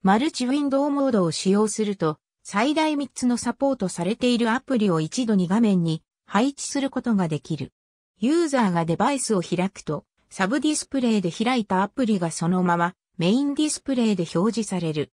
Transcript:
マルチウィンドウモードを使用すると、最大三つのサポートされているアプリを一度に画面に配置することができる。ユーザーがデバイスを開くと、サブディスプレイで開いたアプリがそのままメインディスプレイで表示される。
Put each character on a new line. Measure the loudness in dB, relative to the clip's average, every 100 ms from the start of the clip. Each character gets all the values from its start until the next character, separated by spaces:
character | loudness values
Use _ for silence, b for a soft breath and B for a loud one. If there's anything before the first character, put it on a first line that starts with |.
マ | 4 2
ル | 2
チ | -2 -2
ウ |
ィ | 0
ン | 0
ド | 0 0
ウ |
モ | 0 0
ー |
ド | 2
を | 0
使 | 0 0
用 | 2 0
す | -2
る | -4 -2
と、 | -4 -4 _ _
最 | -6 -2 0
大 | 0 0
三 | -2 -6
つ | -4 -2
の | 0
サ | -4
ポ | -2 -2
ー | 0
ト | -4
さ | -4
れ | -4
て | 0 0
い | 2
る | 2
ア | 0
プ | -2 0
リ | 2
を | 2
一 | 0 -2 0
度 |
に | 0 2
画 | 2
面 | 4 2
に | 0 -2 _ _ _
配 | 0 0
置 | -2
す | -6 -4
る | -2
こ | -4
と | -2 0
が | 0
で | -4
き | -4 -8
る。 | -8 _ _ _ _ _
ユ | 0 2
ー | 2
ザ | 2 2
ー |
が | 2
デ | 0
バ | 0 0
イ | 0
ス | 0
を | -2
開 | 0 -2 -2
く | -4
と、 | -8 -8 _ _ _
サ | -4 -2
ブ | 0
デ | 0
ィ |
ス | -2 -4
プ | -2
レ | 2 2
イ |
で | 0
開 | -2 0 0
い |
た | 0 0
ア | 0
プ | 0 0
リ | 0
が | 0
そ | -2 0
の | 2
ま | 2 2
ま | 0 -4 _ -2
メ | 2
イ | 2
ン | 0
デ | 0
ィ | -2
ス | -2
プ | -4
レ | 0 0
イ | 0
で | -2
表 | 0 0
示 | -2 -4
さ | -4
れ | -2
る。 | -4 -6